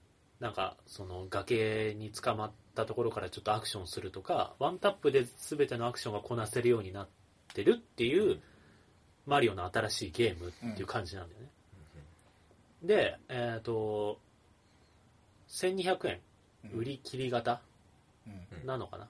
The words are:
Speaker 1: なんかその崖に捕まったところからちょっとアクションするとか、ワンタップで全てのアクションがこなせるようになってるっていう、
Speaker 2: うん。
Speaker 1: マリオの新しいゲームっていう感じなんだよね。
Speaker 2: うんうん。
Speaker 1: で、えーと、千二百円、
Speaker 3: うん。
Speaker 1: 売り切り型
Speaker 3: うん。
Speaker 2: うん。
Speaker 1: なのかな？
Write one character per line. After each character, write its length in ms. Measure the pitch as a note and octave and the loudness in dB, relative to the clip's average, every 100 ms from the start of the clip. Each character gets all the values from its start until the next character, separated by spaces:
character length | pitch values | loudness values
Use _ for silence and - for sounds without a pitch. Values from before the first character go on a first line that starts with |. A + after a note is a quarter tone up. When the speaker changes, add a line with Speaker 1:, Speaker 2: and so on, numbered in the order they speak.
| _ _ _ - | _ _ _ -10
Speaker 1:
な 100 | A#2 | -8
ん 40 | |
か 220 | G2+ F#2+ - - | -4 -4 -6 -16
そ 200 | - F#2 | -12 -10
の 220 | F#2 F#2+ | -8 -4
崖 680 | G2+ F#2+ A#2 A2 A2 G#2+ G#2+ | -4 0 2 2 2 0 -4
に 140 | G#2+ | -8
捕 240 | - B2+ A2 | -4 0 0
ま 120 | G#2+ | -2
っ 40 | - - - | -8 -10 -4
た 100 | A2 | -2
と 80 | |
こ 100 | A#2 | 0
ろ 80 | A2+ | 0
か 100 | G#2+ | 0
ら 80 | F#2+ | -6
ち 100 | - | -4
ょ 20 | |
っ 20 | |
と 100 | G#2+ | 0
ア 60 | G#2+ | 0
ク 60 | - | 0
シ 100 | G#2 | -6
ョ 60 | |
ン 40 | F2+ | -6
す 120 | - | -6
る 100 | F#2 | -8
と 100 | G2 | -8
か、 320 | - D#3 - - | -2 0 0 0
ワ 120 | C#3+ | -2
ン 80 | F#3 | 2
タ 100 | G3+ | 2
ッ 40 | |
プ 180 | G3 D3 | 4 4
で 140 | C3+ B2 - | 4 2 -4
全 300 | - D3 C#3 | -4 2 2
て 100 | A#2+ | 2
の 100 | A#2+ | 0
ア 40 | |
ク 80 | A#2+ | -2
シ 80 | B2 | -4
ョ 40 | |
ン 20 | |
が 60 | G#2 | -4
こ 160 | - A#2 | -2 -2
な 120 | A2 | 0
せ 140 | B2+ | 2
る 80 | A#2+ | 4
よ 100 | A#2 | 4
う 40 | |
に 80 | F#2 | 2
な 120 | G2 | -8
っ 40 | F#2+ _ _ _ - | -10 _ _ _ -12
て 100 | - | 2
る 120 | A2 A#3 | 6 6
っ 0 | |
て 260 | - - | 4 0
い 160 | A#2+ E3+ | 4 6
う、 40 | |
Speaker 2:
う 60 | G#3 | 4
ん。 80 | D2+ - - - - _ _ _ _ C#3 | 2 -4 -20 -20 -20 _ _ _ _ 2
Speaker 1:
マ 140 | C#3+ | 4
リ 100 | A#2 | 4
オ 60 | E2 | 2
の 100 | F#2 | -2
新 180 | A#2 G#2+ | 0 0
し 180 | - - | -2 -4
い 20 | |
ゲ 240 | G2 A2+ E2+ | 2 2 2
ー 20 | |
ム 100 | F2 | -8
っ 260 | - A#2+ G2 | -8 -8 -6
て 60 | |
い 20 | |
う 20 | F#2 | -4
感 200 | A#2 F2+ | -4 -4
じ 100 | G2 | -8
な 80 | |
ん 60 | E2+ | -12
だ 60 | F#2+ | -14
よ 60 | |
ね。 80 | C#3 _ _ F#2+ D2+ D#2+ D2 - - _ _ - _ - | -20 _ _ -20 -20 -20 -20 -20 -20 _ _ -20 _ -6
Speaker 2:
う 20 | E3+ | 2
ん 20 | |
う 40 | |
ん。 20 | G#3 | 4
Speaker 1:
で、 220 | G#2+ - - | 4 0 -6
え 280 | B2+ A#2+ A2+ | -4 -2 -4
ー 40 | |
と、 580 | A2+ A2 G#2+ G#2 G#2 - _ _ _ _ _ _ - - - _ _ _ - | -2 -2 0 0 -2 -4 _ _ _ _ _ _ -20 -20 -20 _ _ _ -14
千 280 | - F#3 F#3+ | -2 0 0
二 80 | |
百 240 | F3+ F3+ - | 0 0 0
円、 120 | F2+ - _ _ _ G#2 | -4 -10 _ _ _ -10
Speaker 3:
う 100 | A2+ | -6
ん。 20 | |
Speaker 1:
売 40 | |
り 180 | B2 C#3 | -4 -6
切 140 | - B2+ | -8 -4
り 120 | C3 | 0
型 320 | A#2+ A#2 A#2+ - _ - _ _ _ A2 | 0 0 -2 -4 _ -20 _ _ _ -18
Speaker 3:
う 20 | |
ん。 300 | F#2+ F2+ - | -16 -14 -12
Speaker 2:
う 40 | |
ん。 40 | C3 | -6
Speaker 1:
な 100 | C3 | -6
の 100 | F#2+ | -6
か 100 | |
な？ 100 | F#2 | -12